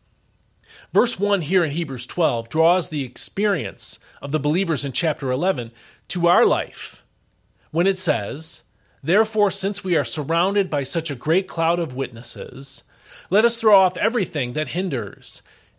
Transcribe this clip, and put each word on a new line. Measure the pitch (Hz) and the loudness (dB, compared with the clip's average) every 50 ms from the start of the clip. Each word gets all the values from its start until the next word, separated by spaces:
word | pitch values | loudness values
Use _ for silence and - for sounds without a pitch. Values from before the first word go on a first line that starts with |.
| _ _ _ _ _ _ _ _ _ _ _ _ _ - - - - _ | _ _ _ _ _ _ _ _ _ _ _ _ _ -20 -20 -20 -10 _
Verse | - 196 247 233 - - | 2 2 2 2 0 -2
one | 196 202 202 185 | 0 0 0 0
here | 156 135 190 185 170 | 0 2 2 2 2
in | 147 | 0
Hebrews | 143 170 165 131 135 120 - | -2 -4 -4 -4 -6 -8 -8
twelve | - - - 170 151 123 117 113 - | -6 -2 0 0 2 0 -2 -4 -2
draws | - 160 160 165 180 185 165 - | 2 4 4 4 4 2 0 -2
the | 160 147 135 | -4 -4 -4
experience | 120 - - - - - 190 208 214 196 151 113 98 - - - - - - _ - - - | -4 -6 -6 -8 -6 -2 -2 0 0 0 -2 -4 -6 -8 -8 -8 -8 -8 -10 _ -20 -14 -12
of | - 139 | -6 -4
the | 143 151 | -2 -2
believers | 135 147 156 185 196 165 156 127 - | 0 0 0 0 0 0 0 -2 -2
in | 139 | -2
chapter | 127 - - 160 139 - 143 131 | -2 -2 0 -2 -2 -2 -2 -2
eleven | 127 135 170 190 175 135 117 113 - - - - - _ _ - | -2 0 0 0 0 -2 -4 -8 -12 -18 -20 -20 -20 _ _ -6
to | - 180 170 | -2 2 4
our | 170 175 214 247 | 4 6 6 6
life | 240 139 110 82 - - - - - - - _ _ _ _ _ _ _ _ _ _ _ _ _ _ | 4 4 2 -2 -4 -10 -14 -14 -14 -16 -18 _ _ _ _ _ _ _ _ _ _ _ _ _ _
when | - 160 175 | 0 0 2
it | 196 190 | 2 2
says, | 185 - 175 135 110 101 101 127 156 160 - - - - _ _ _ _ _ _ _ | 2 2 0 0 0 -2 -6 -6 -8 -8 -10 -10 -12 -14 _ _ _ _ _ _ _
"Therefore, | - 143 175 208 220 220 - 220 208 196 | -2 2 2 2 2 2 2 2 2 2
since | - - - 202 202 - - | 2 0 -2 -2 -4 -4 -2
we | 185 175 | 0 0
are | 151 139 | 0 0
surrounded | - - 160 143 135 165 170 180 196 202 202 190 151 | 0 -2 -4 -2 0 0 0 2 2 2 0 0 0
by | 151 143 135 | -2 -2 -2
such | - - 170 - - | -2 -2 -4 -4 -4
a | 143 | -6
great | 117 - 151 165 185 190 | -4 0 0 2 2 0
cloud | - - - 165 165 170 175 | -2 -2 -2 0 0 0 0
of | 170 139 127 | -2 -4 -4
witnesses, | 127 135 - 110 117 131 - - 107 95 - - 131 139 - - - - _ _ _ _ - - - - - | -4 -6 -6 -6 -8 -10 -8 -8 -8 -10 -10 -10 -10 -10 -10 -10 -10 -12 _ _ _ _ -20 -20 -20 -4 0
let | 185 208 220 | 2 4 4
us | 233 226 | 4 2
throw | - 233 220 208 196 | 2 4 6 6 6
off | 190 180 - | 6 4 2
everything | - 170 226 220 240 180 - - 151 123 123 123 | 0 -2 0 0 0 -2 -2 -2 -4 -4 -2 -4
that | 151 151 120 | -4 -4 -4
hinders | - 175 196 185 143 120 104 98 - - - - - - - _ - _ _ _ _ | -4 -4 -2 -2 -2 -4 -4 -6 -10 -12 -14 -14 -14 -14 -16 _ -20 _ _ _ _